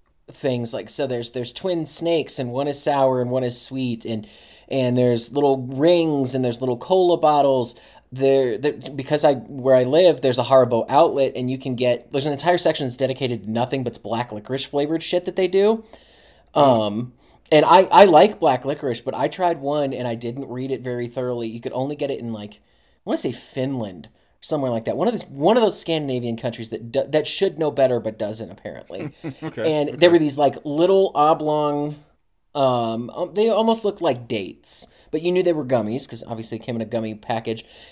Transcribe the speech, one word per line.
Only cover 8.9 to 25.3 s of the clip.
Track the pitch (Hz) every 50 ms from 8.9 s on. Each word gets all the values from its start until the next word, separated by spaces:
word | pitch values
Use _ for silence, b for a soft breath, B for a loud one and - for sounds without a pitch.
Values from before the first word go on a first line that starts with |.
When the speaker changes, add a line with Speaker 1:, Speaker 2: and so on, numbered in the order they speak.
| 147 139 131 - 151 147 151
Speaker 1:
I, | 151 139
where | 123 - - 143 135 123 135 131
I | 127 127
live, | 123 143 160 185 175 151 139
there's | 131 131 120 127
a | 120
Haribo | 117 135 131 127 117 120 110 - -
outlet, | 127 147 165 156 101 139 135 123 -
and | 123 123 127
you | 131 131
can | - 139 123
get, | 113 123 123 120 - - -
there's | - 143 135 151
an | 143
entire | 131 - 170 180 170
section | - 165 160 - 147
that's | 127 120 -
dedicated | 135 127 131 - 139 120 120 113 101
to | 107
nothing | 110 117 123 127 - 135 123
but | 117 113 - -
black | 101 110 113 123 -
licorice | 113 104 107 - 127 139 -
flavored | - - 143 147 147 160 165
shit | - - 180 180 180
that | 185 180
they | - 185 180
do. | 185 196 202 214 226 226 b b b b b b b b b b b b b b -
Um, | 151 143 135 123 113 107 104 104 110 127 127 - b b b b b b b
and | 160 151 156
I, | - 170 190 190 -
I | - 175 202
like | 196 165 151 185 214 - -
black | 170 151 127 123 -
licorice, | 135 151 - - 135 117 -
but | - 135 -
I | - 131 156
tried | 151 - 185 175 170 147
one | 139 139 147 151 143 135 127
and | 113 123 120
I | 117
didn't | 113 123 120 135 135 139 -
read | 120 127 131 135
it | 131 113
very | 123 127 123 120 120
thoroughly. | 117 123 135 127 123 123 120 117 113
You | 110 120
could | 117 127 -
only | 123 135 143 147
get | 143 151 139
it | 135 -
in, | 120 117 113
like, | 104 104 104 -
I | - _ _ _ _ _ _ _ _ -
wanna | 180 262 -
say | - -
Finland, | 120 - - - - 135 127 139 135 123 110 98 92 87 - - _ _ _ _ _ _
somewhere | - - 160 147 135 127
like | 117 113 113
that. | 120 101 123
One | 170 226
of | 240
those, | 185 -
one | -